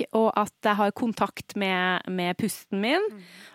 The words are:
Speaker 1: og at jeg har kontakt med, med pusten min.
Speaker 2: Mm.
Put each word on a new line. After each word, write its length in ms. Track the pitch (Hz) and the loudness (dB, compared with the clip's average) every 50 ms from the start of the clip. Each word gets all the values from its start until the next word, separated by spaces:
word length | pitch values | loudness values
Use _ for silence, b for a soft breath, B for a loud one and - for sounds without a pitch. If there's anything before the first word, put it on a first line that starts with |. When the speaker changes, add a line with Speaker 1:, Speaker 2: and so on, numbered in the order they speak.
| - - | -4 0
Speaker 1:
og 220 | - 220 220 214 - | 2 2 2 4 2
at 220 | 208 208 - - _ | 2 -2 -2 -4 _
jeg 180 | - 214 208 202 | 0 2 2 4
har 160 | 208 202 - | 2 0 0
kontakt 580 | - 254 226 196 - 208 - - - - - - | 0 -2 -2 0 0 -2 -2 -2 -6 -14 -8 -6
med, 520 | 208 196 190 185 180 185 185 180 - - | -2 -2 0 0 0 2 0 0 -2 -2
med 320 | 190 185 180 175 175 180 - | -4 -4 -2 -2 -2 -2 -2
pusten 400 | 226 196 - - - _ 196 196 | -2 -4 -4 -6 -8 _ -4 -2
min. 220 | 208 240 302 370 427 | 0 2 2 0 0
Speaker 2:
Mm. 160 | 427 214 196 175 B B B B B B | -2 -4 -8 -16 B B B B B B